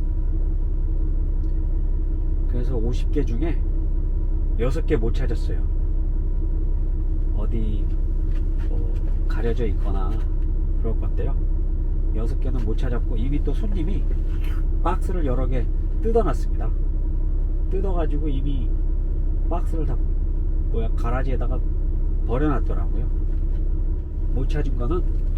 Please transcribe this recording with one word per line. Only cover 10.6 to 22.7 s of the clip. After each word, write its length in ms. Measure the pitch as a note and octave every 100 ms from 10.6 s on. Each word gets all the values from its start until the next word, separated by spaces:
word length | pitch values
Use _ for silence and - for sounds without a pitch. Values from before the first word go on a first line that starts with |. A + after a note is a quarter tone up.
| - -
그럴 180 | - -
건데요. 340 | - - - - - - - - - - -
여섯 240 | G#2+ G#2+ -
개는 220 | C#3+ -
못 120 | A2 A2+
찾았고, 400 | B2+ A#2+ B2+ A2
이미 260 | B2 C#3+
또 100 | D3
손님이 500 | C#3 - - - - - - - - - - - -
박스를 420 | - - - -
여러 220 | B2+ B2 B2+
개 200 | C3 - - - -
뜯어놨습니다. 680 | A3 A3+ A3 - - - - - - - - - - - - - -
뜯어가지고 580 | G3 F#3+ - C#3+ C#3+ D3+
이미 400 | C3+ C#3 C3+ A2+ - - - - - - - -
박스를 380 | - - - C#3
다, 100 | - - - - - - - -
뭐야, 180 | - -
가라지에다가 680 | - B2 C#3 C#3 B2+ B2 - - - - - - - -
버려놨더라고요. 840 | A#2+ D3+ C3+ -